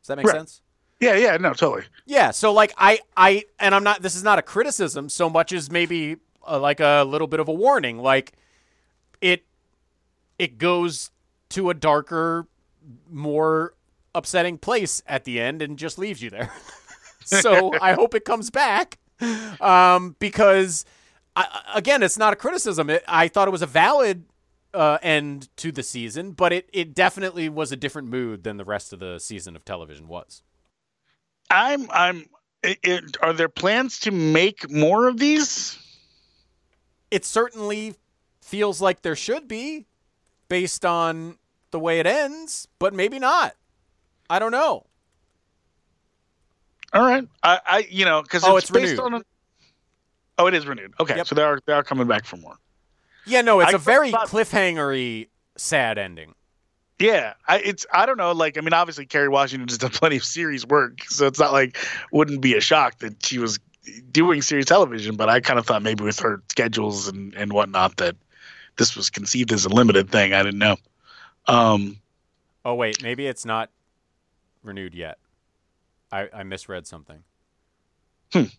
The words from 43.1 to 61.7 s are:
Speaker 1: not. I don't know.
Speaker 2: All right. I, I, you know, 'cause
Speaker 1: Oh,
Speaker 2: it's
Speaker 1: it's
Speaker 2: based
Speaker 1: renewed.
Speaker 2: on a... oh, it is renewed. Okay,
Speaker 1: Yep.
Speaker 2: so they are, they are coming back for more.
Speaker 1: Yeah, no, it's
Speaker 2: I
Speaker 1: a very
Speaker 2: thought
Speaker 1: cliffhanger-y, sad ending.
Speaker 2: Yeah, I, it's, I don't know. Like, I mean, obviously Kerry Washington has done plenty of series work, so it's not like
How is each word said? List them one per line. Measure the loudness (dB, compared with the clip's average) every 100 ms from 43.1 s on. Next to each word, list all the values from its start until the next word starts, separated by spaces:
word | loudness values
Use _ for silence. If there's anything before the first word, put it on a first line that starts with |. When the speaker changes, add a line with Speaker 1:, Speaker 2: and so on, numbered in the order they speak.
| 0
Speaker 1:
not. | 0 2 0 -6 _ _ _ _ _ _ _
I | -2
don't | 0
know. | 0 0 -2 _ _ _ _ _ _ _ _ _ _ _ _ _ _ _ _ _ _ _ _ -2
Speaker 2:
All | 2 4
right. | 2 -4 _
I, | 2 2 2
I, | -2 -2
you | 0
know, | 2 2
'cause | 0 2
Speaker 1:
Oh, | 4 2
Speaker 2:
it's | 2
Speaker 1:
it's |
Speaker 2:
based | 0 0 -2
Speaker 1:
renewed. | -4
Speaker 2:
on | -8
a... | -12 _ _ _ _ _ _ _ _ _ _ 2
oh, | 2
it | 2
is | -4
renewed. | -12 -14 -4
Okay, | -2 -2
Speaker 1:
Yep. | -2
Speaker 2:
so | 0
they |
are, | 2 0 0
they |
are | -2
coming | 0 -2 0
back | -2 -4
for | -18
more. | -20 -20 _ _ _ _ _ _ 0
Speaker 1:
Yeah, | 2
no, | 6 6
it's | 6
Speaker 2:
I | 4
Speaker 1:
a |
very | 4 4 4
Speaker 2:
thought | 0 0
Speaker 1:
cliffhanger-y, | -2 0 0 0 0 -2 -2 -4 -8 -14 _ _ -12
sad | -2 0 0 -2
ending. | -6 -12 -20 _ _ _ _ _ _ _
Speaker 2:
Yeah, | 2 2 -2 -10 0
I, | 0
it's, | 0 -8 -2
I | 0 2
don't | 0
know. | -2
Like, | 0 -2 -2
I |
mean, | 0
obviously | 0 0 -6 -4
Kerry | 0 2
Washington | 2 0 -4 -8
has | -4
done | -4
plenty | 0 0 0
of |
series | -4 -6 -6 -6 0
work, | 0 0 -6
so | -10 0 0
it's | 2
not | 2
like | 4 0